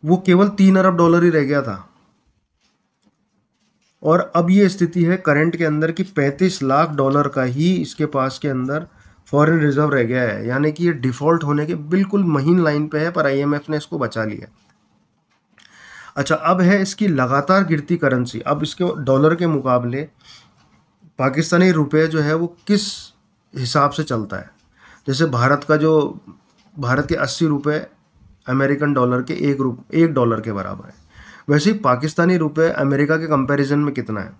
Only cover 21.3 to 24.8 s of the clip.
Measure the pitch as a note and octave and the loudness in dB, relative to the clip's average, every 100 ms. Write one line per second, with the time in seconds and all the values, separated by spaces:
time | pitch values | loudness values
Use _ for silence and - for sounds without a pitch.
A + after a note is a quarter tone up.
21.3 | C#3+ D#3+ F3 F#3 E3 D3 D#3 D#3+ D#3+ D3 | 0 0 4 4 4 2 2 0 0 0
22.3 | D#3+ E3+ - - G3+ G#3 - - _ _ | -2 -4 -8 -2 -2 -2 -10 -16 _ _
23.3 | _ _ - B2 C#3+ C#3+ - D3+ A#2+ G#2 | _ _ -10 -2 2 2 0 -4 -4 -6
24.3 | F#2+ F#2+ _ _ _ | -10 -14 _ _ _